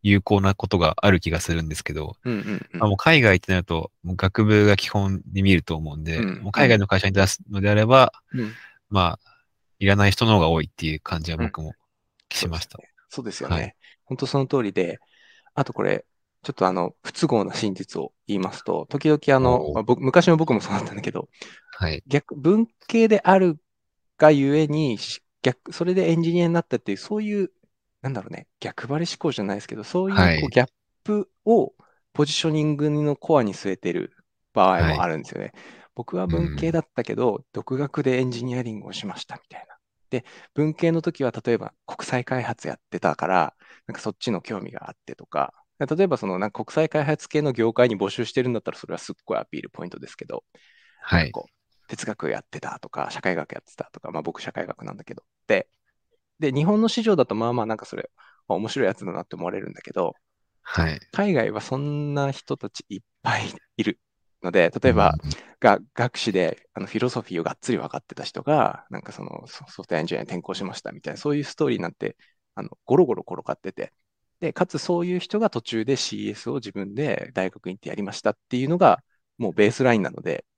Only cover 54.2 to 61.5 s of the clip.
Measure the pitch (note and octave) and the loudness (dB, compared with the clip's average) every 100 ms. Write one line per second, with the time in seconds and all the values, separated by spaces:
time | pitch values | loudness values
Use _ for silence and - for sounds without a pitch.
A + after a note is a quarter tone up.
54.2 | D2 - - - F2 - G#1+ - - - | -8 -10 -12 -10 -10 -10 -14 -16 -16 -20
55.2 | _ _ _ G#2 - _ _ _ _ _ | _ _ _ -2 -2 _ _ _ _ _
56.2 | _ _ D#3 C3 D#3+ G#3 A3+ - A3+ F3+ | _ _ -2 0 2 2 2 0 0 2
57.2 | B2 G#2 A#2 B2 A2 A2 - - - _ | 2 0 -2 -2 -4 -6 -8 -12 -12 _
58.2 | _ _ _ F2 A2+ - G#2 G2+ G2 F2+ | _ _ _ -4 -2 0 0 -2 -8 -10
59.2 | - E2+ E2+ G2 - F#2 - - F2 - | -10 -8 -8 -8 -10 -14 -10 -4 -4 -4
60.2 | _ _ _ _ - - D#2+ D#2 _ - | _ _ _ _ -6 -2 0 -2 _ -2
61.2 | G3+ D#3 G#2+ | 0 2 0